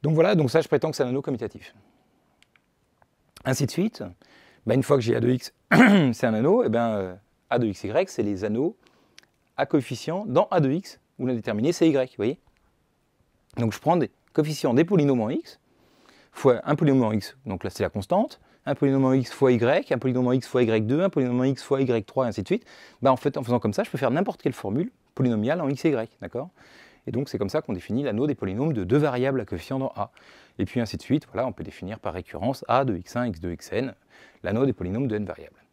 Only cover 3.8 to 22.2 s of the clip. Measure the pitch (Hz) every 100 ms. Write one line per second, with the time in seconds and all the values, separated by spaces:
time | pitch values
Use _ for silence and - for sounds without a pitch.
3.8 | 208 - 98 90 _ _ _ _ - 123
4.8 | 127 143 113 117 117 127 - _ _ -
5.8 | 240 202 143 113 120 110 131 220 226 117
6.8 | 117 104 92 92 _ _ _ 123 113 95
7.8 | 98 123 190 - 104 98 104 110 156 -
8.8 | _ _ _ - _ _ _ - 139 156
9.8 | 127 123 - 175 214 135 208 185 139 156
10.8 | - - _ _ 127 120 107 107 131 175
11.8 | 165 139 127 - 107 147 _ _ _ _
12.8 | _ _ _ _ _ _ _ - 117 101
13.8 | - 175 120 _ _ - 151 147 151 120
14.8 | 165 196 143 127 110 170 - - _ _
15.8 | _ _ _ _ _ - 135 120 - 147
16.8 | 156 135 113 110 - - - 95 101 -
17.8 | 92 104 98 180 262 - _ _ - 143
18.8 | 139 135 131 131 123 - 135 123 120 160
19.8 | - 127 131 127 127 131 - 127 117 110
20.8 | 107 143 190 160 127 123 131 135 - 135
21.8 | 135 117 107 -